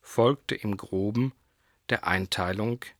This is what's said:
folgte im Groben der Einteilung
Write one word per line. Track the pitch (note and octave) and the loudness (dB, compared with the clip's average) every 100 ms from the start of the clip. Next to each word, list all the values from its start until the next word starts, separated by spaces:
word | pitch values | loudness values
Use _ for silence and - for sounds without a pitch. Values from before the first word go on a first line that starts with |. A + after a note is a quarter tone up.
folgte | - - A#2+ C#3+ - - | -8 4 4 4 -2 -6
im | G#2 G2 | -4 -4
Groben | - F#2+ G2+ A2+ C3 - _ _ _ _ _ | -4 -2 0 0 0 -2 _ _ _ _ _
der | - - | -2 2
Einteilung | F#3 F#3+ - F3+ F#3+ A2 A#2+ - - | 0 0 -2 -2 0 -2 -4 -8 -20